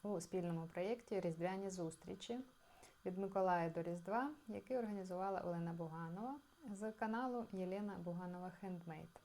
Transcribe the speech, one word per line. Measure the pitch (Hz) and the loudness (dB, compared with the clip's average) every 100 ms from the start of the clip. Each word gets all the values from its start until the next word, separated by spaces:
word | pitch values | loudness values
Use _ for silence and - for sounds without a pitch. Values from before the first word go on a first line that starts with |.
у | 208 190 | 2 0
спільному | 170 185 175 165 165 | 2 2 4 2 0
проєкті | 175 190 233 - 196 | 0 0 0 2 2
«Різдвяні | 180 160 175 190 196 | 2 2 2 2 0
зустрічі» | 185 165 165 - 190 - 247 262 - - - - - 190 | 0 -2 -4 -8 -8 -4 -4 -6 -16 -20 -20 -20 -6 -4
від | 185 | 0
Миколая | 196 196 185 175 170 | 2 4 6 6 6
до | 170 | 2
Різдва, | 170 175 175 220 285 302 - | 0 -2 2 2 2 -4 -6
який | 208 - 254 | -6 0 0
організувала | 220 202 185 180 196 190 | 2 -2 -2 0 2 2
Олена | 175 170 170 | 2 0 0
Буганова | 170 165 160 165 175 240 285 - - 285 | -2 -2 -2 -4 -2 -4 -6 -10 -14 -8
з | 202 220 | -4 -4
каналу | 220 220 220 254 247 233 | 0 0 2 2 0 -2
Єлена | 190 185 196 208 | -2 0 0 -2
Буганова | 185 175 175 180 180 185 | -2 -2 -2 -2 -4 -6
Хендмейд. | 180 190 180 170 160 165 - | -6 -4 -4 -6 -8 -10 -16